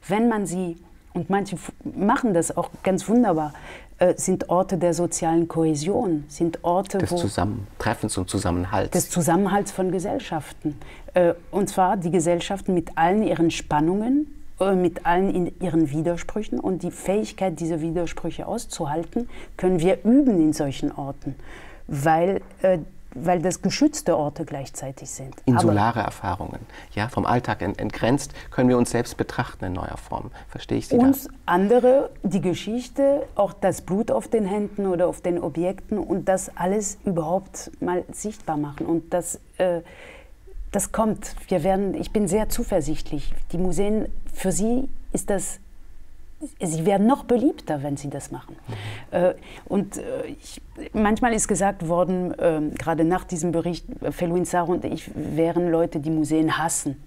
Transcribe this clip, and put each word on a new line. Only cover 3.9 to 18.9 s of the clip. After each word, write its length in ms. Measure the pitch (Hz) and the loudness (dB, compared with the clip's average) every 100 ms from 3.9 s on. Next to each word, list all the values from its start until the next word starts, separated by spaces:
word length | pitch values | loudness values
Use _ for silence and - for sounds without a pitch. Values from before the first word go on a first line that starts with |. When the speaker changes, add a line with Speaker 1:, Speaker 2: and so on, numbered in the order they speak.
| - | 2
Speaker 1:
äh, 140 | 180 - | 2 4
sind 320 | - 185 - | 2 0 2
Orte 260 | 175 190 185 | 2 2 2
der 160 | 175 | 2
sozialen 560 | 165 170 - 165 165 165 | 2 0 0 2 2 2
Kohäsion, 760 | 160 160 151 156 202 208 156 143 | 2 2 2 0 0 2 0 -2
sind 340 | - 170 - | -2 -2 0
Orte, 360 | 165 175 196 202 | 0 0 0 0
Speaker 2:
Des 120 | - | 0
Speaker 1:
wo 60 | 175 | 0
Speaker 2:
Zusammentreffens 1000 | 170 - 139 104 98 - 110 113 107 - | 0 0 -2 -2 -8 -6 -4 -2 -2 -2
und 100 | 92 | -2
Zusammenhalts. 600 | 104 92 87 90 101 - | -2 0 0 0 0 0
Speaker 1:
des 180 | 180 - | 0 0
Zusammenhalts 640 | 175 160 175 202 202 202 | 0 2 4 4 2 0
von 180 | - 185 | -2 -2
Gesellschaften. 840 | 185 190 196 - 165 - - 156 147 - - - | -2 -2 -4 -4 -8 -8 -8 -6 -6 -12 -16 -2
Äh, 180 | 180 175 170 - | 4 4 2 -2
und 200 | 180 190 | -2 0
zwar 260 | - 185 202 | 2 2 2
die 140 | 170 | 2
Gesellschaften 640 | 175 160 170 - 196 - | 2 2 0 0 -6 0
mit 240 | 180 165 - | 0 0 0
allen 240 | 170 208 | 2 4
ihren 280 | 208 160 165 | 2 2 2
Spannungen, 880 | - - 151 156 196 226 277 302 - - - | 0 -2 0 2 2 2 0 0 -6 -10 -2
äh, 140 | 190 | 2
mit 320 | 190 180 - 165 | 4 2 0 0
allen 280 | 175 196 | 2 2
in 260 | 190 175 - | 2 -2 -2
ihren 300 | 180 165 156 | 0 2 2
Widersprüchen. 680 | 147 165 175 - 214 208 - | 0 -2 -2 -4 -6 -4 -4
Und 240 | - 185 | -2 -4
die 80 | 180 | -4
Fähigkeit, 680 | - - 202 214 - 190 160 | -6 -2 0 -2 -2 -2 -2
diese 200 | 165 170 | -2 -2
Widersprüche 640 | 165 165 170 - 170 160 - | -2 -2 -2 -4 -6 -6 -6
auszuhalten, 840 | 220 - - 151 | -6 -6 -6 -4